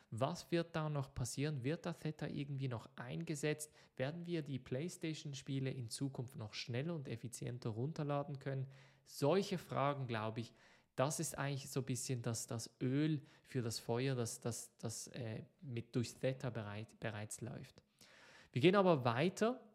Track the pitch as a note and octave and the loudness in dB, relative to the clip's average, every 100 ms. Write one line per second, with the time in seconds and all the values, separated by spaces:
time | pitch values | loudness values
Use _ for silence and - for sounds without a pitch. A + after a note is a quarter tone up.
0 | - A2+ C3+ F3 - E3+ E3 D#3+ D#3 D3 | -10 0 0 0 0 2 2 0 0 0
1 | C3+ - B2 - D3 C#3+ B2 E3+ - D#3+ | -2 -2 -4 0 0 0 0 0 -2 -4
2 | D#3 D3+ D3+ - C#3 C#3 C3+ A#2+ - - | -4 -4 -4 -2 -2 -2 -2 -2 -8 -10
3 | B2 D#3+ E3+ D3 D3+ D3+ - - - - | -8 -6 -4 0 0 0 -4 -14 -20 -2
4 | C3 E3+ E3+ E3+ D3 C3 - C3 E3+ - | -2 -2 -2 -2 0 -4 -2 -2 -2 -4
5 | D#3+ D#3 D3+ C#3 - C3+ C3+ C3+ A2+ - | -4 -4 -6 -8 -2 0 0 -2 -6 -2
6 | C#3 C3+ A#2 D3+ G#2+ - - A#2+ D#3 E3+ | -2 -2 -8 -6 -8 -6 -2 -2 0 -2
7 | C3 A#2 A2+ - C3+ B2 A#2+ G#2+ C#3 E3 | -4 -6 -6 -6 -6 -4 -4 -2 -2 0
8 | C#3+ C#3+ C#3+ C#3 C#3 C3+ C3 - - - | 0 0 0 -4 -4 -2 -4 -8 -20 -20
9 | _ - C#3+ F#3 G3 F3+ - C3 C#3 C#3 | _ 2 6 6 4 -2 -2 2 2 2
10 | B2 A2+ A2 A2+ A2+ - - - _ - | 0 0 0 -2 -6 -10 -20 -20 _ 2
11 | C3+ D3+ D#3+ - C#3 C#3 - C#3 B2 B2 | 2 4 -2 0 -2 -2 -2 -2 0 -2
12 | - B2 A#2 A2+ - A#2+ - _ C3 C3+ | 0 -2 0 -2 -2 -4 -6 _ 0 4
13 | D#3 D3+ - - - C3 A2+ - - A#2 | 4 2 -2 -20 -6 -2 0 -2 0 2
14 | C3+ B2 A2+ - A#2+ A#2 - _ A2+ - | 2 2 0 -2 -4 -4 -8 _ -6 -6
15 | - - A2+ A2 - _ C#3+ A#2 - C3 | -8 -6 -6 -6 -8 _ -6 -6 -2 0
16 | A#2 - C3 C3 C3 A2+ G#2 G#2 A2 - | 0 0 0 0 -4 -4 -4 -6 -8 -6
17 | A2+ G#2 A2 - A#2 C3 C3+ - _ _ | -6 -4 -6 -8 -8 -8 -12 -18 _ _
18 | - - - - - B2 D#3 G3+ F#3 D#3 | -20 -20 -20 -20 -4 6 8 8 8 8
19 | A#2+ A#2 F3 F#3+ A3 B3+ - | 6 4 2 4 2 2 -6